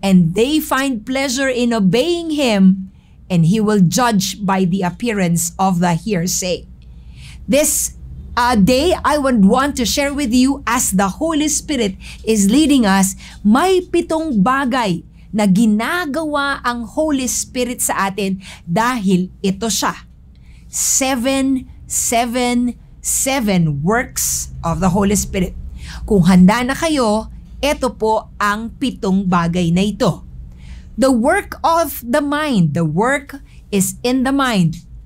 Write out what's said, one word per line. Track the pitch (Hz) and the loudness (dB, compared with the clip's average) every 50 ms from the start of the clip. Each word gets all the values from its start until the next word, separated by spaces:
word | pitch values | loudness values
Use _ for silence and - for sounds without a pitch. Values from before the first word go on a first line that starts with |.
| - | 2
And | 196 190 180 175 160 175 202 | 4 4 6 4 4 2 0
they | 226 269 302 311 | 0 2 2 -2
find | 302 - 294 262 269 277 262 214 | 0 0 -2 -2 0 -2 -4 -4
pleasure | 214 - 262 262 269 285 240 269 269 269 | -6 -4 -4 -2 -2 -2 -2 -2 -2 -2
in | 254 233 247 240 233 | 0 0 0 0 0
obeying | 226 202 190 175 233 277 339 349 339 339 330 311 294 | 2 2 2 2 2 2 2 0 -2 -2 -4 -2 0
him, | 294 247 220 196 190 190 190 190 190 - - - _ _ - - - | 0 0 2 6 6 6 4 4 -2 -12 -14 -20 _ _ -20 -20 -10
and | - 185 170 165 156 | -2 0 2 2 2
he | 196 226 | 2 2
will | 214 208 214 208 | 2 2 4 4
judge | 185 160 139 - 254 240 226 196 190 - - - | 4 4 4 2 0 2 2 0 -2 -2 -6 -6
by | 208 185 196 190 190 180 | -4 -2 0 0 0 0
the | 165 196 190 | 0 0 -2
appearance | 175 175 - 233 240 214 202 185 175 170 165 170 175 - - | -4 -4 -4 -4 -4 -2 0 0 0 0 0 -2 -4 -4 0
of | 190 190 190 170 | 0 0 2 2
the | 175 175 170 160 | 2 0 0 0
hearsay." | - 226 208 180 165 180 - - - 180 175 143 - - - - - - - - - - - - - - - - - - | -2 -2 -2 -2 -2 -2 -4 -4 -4 -4 -4 -6 -6 -14 -20 -20 -20 -20 -20 -20 -20 -20 -20 -20 -20 -18 -18 -18 -4 0
This, | - 277 - - - - - - - - - - - - - - - 233 | 0 2 2 2 0 -2 -4 -6 -8 -12 -18 -16 -16 -16 -14 -8 -4 -2
uh, | 240 240 254 | 0 2 4
day, | 220 190 180 254 254 294 359 359 - | 4 4 4 4 4 4 2 0 0
I | - 247 294 302 | 0 0 0 2
would | 269 269 254 233 | 2 2 2 4
want | 190 190 226 254 269 285 277 269 | 4 4 4 4 2 0 0 -2
to | 240 190 | -2 -2
share | - - 285 277 285 | 0 -2 -2 -2 -2
with | 269 294 233 | -2 -4 0
you | 220 254 254 262 277 277 - - | 2 2 4 2 0 -2 -2 -2
as | 226 254 254 - - | -2 -2 -2 0 0
the | 185 302 190 190 - | 0 0 0 -2 -2
Holy | 302 330 330 302 302 311 | -2 -2 0 0 0 0
Spirit | - - - - 302 262 233 202 190 - - - - - | -2 -4 -4 -4 -4 -2 -2 -2 -4 -6 -14 -18 -18 -12
is | - - 220 214 196 196 214 | -2 0 2 2 4 4 4
leading | 277 311 262 294 277 233 | 4 4 4 4 4 4
us, | 202 190 196 196 190 - - - - - - | 4 4 4 2 2 0 -6 -16 -20 -20 -2
may | - 202 214 262 330 370 381 370 | 2 4 4 4 4 4 2 2
pitong | 359 - - 339 330 - 330 320 320 320 277 208 180 | 0 0 -2 -2 0 0 -2 -2 -2 -2 0 2 2
bagay | 254 254 269 285 247 226 262 233 202 175 170 - - - - - - - | 2 2 0 0 0 0 0 0 0 -2 -4 -6 -12 -20 -20 -20 -8 -2
na | 208 208 208 | 0 2 4
ginagawa | 185 185 240 220 208 208 226 262 330 359 359 311 254 302 320 302 294 294 277 285 277 269 | 4 4 4 4 2 2 0 -2 -2 -4 -4 -4 -4 -4 -4 -2 -2 -2 -2 -2 -4 -4
ang | - 247 240 240 233 | -4 -6 -4 -4 -8
Holy | 214 - - 311 311 302 262 262 | -8 -4 -2 -2 0 0 -2 -2
Spirit | 233 - - - - - 254 247 233 254 - | -4 -4 -6 -6 -8 -4 -4 -4 -4 -4 -4
sa | - - - - 190 196 190 | -4 -4 -2 -2 -2 -4 -2
atin | 196 202 190 190 190 - - - - - - | -4 -4 -4 -4 -4 -8 -14 -20 -18 -8 -4
dahil | 170 180 220 240 262 240 196 190 196 175 185 180 - - | -2 0 0 0 0 0 0 2 2 2 2 -2 -6 -4
ito | - 196 190 196 226 226 - | -2 -2 -2 -2 -4 -4 -4
siya. | - - - - - - - - - - - - - - - - - - - | -2 -4 -4 -6 -8 -16 -20 -20 -20 -20 -20 -20 -20 -20 -20 -20 -20 -20 -12
Seven | - - - - - - 269 262 269 254 226 269 269 269 269 269 269 262 254 - - - - - | -8 -4 -2 0 0 0 0 0 0 0 0 0 0 0 2 0 0 -2 -4 -8 -18 -20 -14 -8
seven, | - - - - 247 226 247 240 226 254 247 247 247 240 247 240 233 - - - - - - | -6 -4 -4 0 0 0 0 0 0 -2 0 0 0 0 0 -2 -4 -6 -16 -20 -20 -12 -8
seven | - - - - 269 262 277 233 208 196 180 165 160 147 139 143 | -4 -4 -2 -2 -2 -2 0 0 2 2 2 2 2 0 -2 0
works | 170 214 233 262 262 - - - - - - - - - - - | 0 0 0 0 -2 -6 -6 -4 -4 -4 -6 -6 -8 -12 -8 -6
of | 165 165 160 | -6 -4 0
the | 170 185 165 | 0 0 2
Holy | 208 202 196 208 190 | 2 2 2 2 0
Spirit. | - - - 196 180 - - - - - - - - - - - - - | -2 -2 -4 -4 -4 -4 -6 -10 -14 -14 -14 -12 -14 -12 -12 -12 -4 0
Kung | 220 202 170 | 2 4 4
handa | 175 190 180 185 185 214 240 247 | 6 8 8 8 8 6 4 0
na | 247 | -2
kayo, | 269 269 - 330 311 285 247 220 208 220 220 226 - - - - - - | -4 -2 0 0 0 2 2 2 0 0 -2 -6 -14 -18 -20 -18 -12 -4
eto | - 185 196 202 - - | -2 -2 -2 0 -2 -4
po | - - 214 214 220 220 - - - - | -4 -2 -2 0 0 0 -2 -6 -8 -4
ang | 202 208 202 214 226 226 - - | -2 -2 -2 -2 -6 -10 -8 -4
pitong | 277 254 - - - 196 190 190 202 185 | -4 -4 -4 -4 -2 0 0 0 0 2
bagay | 175 175 170 170 165 180 180 165 170 | 0 2 0 0 0 0 0 0 2
na | 180 196 | 2 0
ito. | 208 208 - 175 185 - - - - - - - - - - - - - - - - - | 0 0 0 0 0 0 -2 -8 -18 -18 -18 -18 -18 -18 -20 -18 -18 -18 -18 -18 -16 -4
The | - 226 269 | 0 2 2
work | 269 233 220 285 349 403 392 - - - - 311 | 2 2 2 2 0 0 -2 -6 -14 -4 -2 0
of | 330 330 330 294 - - | 0 2 0 -2 -6 -12
the | - 233 240 294 294 | -8 -2 -2 0 0
mind. | 285 294 294 311 302 262 208 170 160 139 175 | 0 -2 -2 -2 0 2 2 2 2 2 0
The | 170 160 | -2 -2
work | 151 165 214 247 277 285 277 - - 277 - - - - - - - | 0 0 0 0 0 -2 -4 -10 -18 -20 -20 -20 -20 -20 -16 -4 -2
is | 196 190 - 196 - - 247 | -2 -2 -2 -6 -4 -2 0
in | 254 262 254 | 0 0 0
the | 269 | 0
mind. | 269 277 269 254 233 196 175 160 160 - - - - - - | 0 0 0 0 2 2 2 2 0 -4 -14 -18 -20 -20 -20